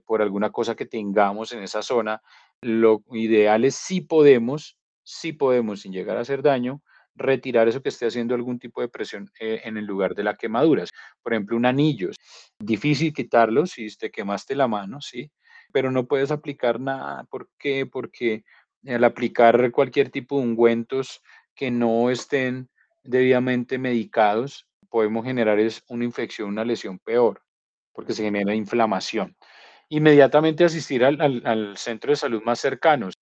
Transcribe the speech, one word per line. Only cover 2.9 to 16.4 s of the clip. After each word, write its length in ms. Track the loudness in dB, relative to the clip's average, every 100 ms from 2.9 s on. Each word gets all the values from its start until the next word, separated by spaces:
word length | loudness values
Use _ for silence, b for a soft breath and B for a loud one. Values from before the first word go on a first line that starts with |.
| 4 0
ideal 540 | -6 2 4 6 4 2
es, 100 | -2
si 260 | -4 -6
podemos, 760 | 0 6 8 8 4 -6 -10 _ _ _
si 300 | -20 -12 -12
podemos, 480 | -2 2 2 0 -6
sin 100 | -10
llegar 260 | -10 -6 -6
a 40 |
hacer 200 | -6 0
daño, 400 | 0 0 -2 -8 b b b -6
retirar 500 | -2 -2 0 2 2
eso 140 | 2
que 80 | -6
esté 160 | -4 -4
haciendo 300 | -2 -4 -4
algún 240 | -4 -8
tipo 220 | -10 -8
de 80 | -8
presión, 400 | -8 -10 -10 -16 _
eh, 220 | -8 -6
en 140 | -8 -10
el 80 | -6
lugar 300 | -2 -2 -2
de 80 |
la 120 | -4 -4
quemadura. 480 | -4 0 2 2 -2 B B B
Por 120 | -4
ejemplo, 240 | -4 -2 0
un 80 | 0
anillo. 440 | 2 0 0 -6 -8 B B B _
Difícil 540 | -4 -2 0 0 0
quitarlo 520 | -4 0 4 4 2 0
si 220 | -6 -14 -10
te 140 | -10
quemaste 440 | -8 -6 -6 -4 -2
la 120 | 0
mano, 340 | -2 -6 -12
¿sí? 280 | -14 -14 -16 _ b b b
Pero 180 | -2 0
no 160 | -2 0
puedes 240 | -2 0
aplicar 480 | -4